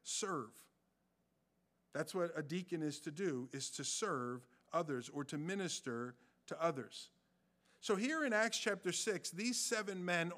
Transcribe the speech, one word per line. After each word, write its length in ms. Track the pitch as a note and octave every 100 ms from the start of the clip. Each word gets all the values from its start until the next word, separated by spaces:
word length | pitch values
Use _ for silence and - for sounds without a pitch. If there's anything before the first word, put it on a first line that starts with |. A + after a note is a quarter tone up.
serve. 480 | - - G3+ D#3+ A2+ - - _ _ _ _ _ _ _ _ _ _ _ _
That's 220 | C#3 D3+ F#3
what 160 | E3+ D#3
a 40 |
deacon 400 | C#3+ F3 F3+ E3+
is 200 | D3+ C#3+
to 100 | E3
do, 380 | D3 F#3+ B2+ B2+
is 180 | C#3 -
to 120 | -
serve 640 | C3+ - G#3 C#3+ B2 B2 - _ -
others 380 | E3 D#3+ C3 A#2
or 120 | C#3+ C3+
to 120 | D3
minister 800 | D#3+ G3 F3 - C3 A#2 B2 B2 - _ -
to 180 | D3
others. 460 | E3 C#3 G#2 - - _ _ _ _ _ _ -
So 160 | - G3
here 260 | B3 D#4+
in 80 | C#4+
Acts 260 | G#3+ A3+ -
chapter 360 | A3 F#3+ F3+
six, 360 | F3 A3+ F#3 -
these 300 | E3+ A#3 A#3+
seven 460 | - A3 G#3 F#3+ F3+
men 260 | F3 E3